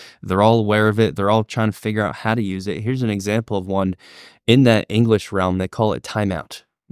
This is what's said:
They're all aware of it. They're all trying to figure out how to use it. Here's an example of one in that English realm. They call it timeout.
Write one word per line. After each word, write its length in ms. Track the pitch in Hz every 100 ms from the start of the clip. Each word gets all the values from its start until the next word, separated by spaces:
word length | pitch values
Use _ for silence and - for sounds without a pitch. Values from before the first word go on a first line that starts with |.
| - _
They're 200 | - 95
all 160 | 107 117
aware 300 | 104 107 107
of 120 | 104
it. 160 | 110 76
They're 140 | 101
all 140 | 110
trying 280 | 107 - 110
to 60 | 95
figure 260 | 107 107
out 120 | 101 -
how 180 | 110
to 80 | 113
use 240 | 101 95 95
it. 160 | 80
Here's 200 | 110 131
an 60 | 117
example 480 | 104 98 107 117 101
of 100 | 92
one 300 | 95 95 92 - - - _ -
in 180 | 123
that 200 | 127 107 -
English 420 | 107 117 107 -
realm. 240 | 98 92 92
They 120 | 92
call 260 | - 107
it 80 | 71
timeout. 640 | - 107 101 85 - - _ _ _